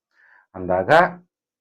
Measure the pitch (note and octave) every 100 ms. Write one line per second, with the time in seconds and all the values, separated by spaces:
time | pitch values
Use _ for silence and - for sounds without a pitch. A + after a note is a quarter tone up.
0 | _ _ _ _ _ F#2+ F2+ F2+ F#2+ D#3
1 | F3 F3 _ _ _ _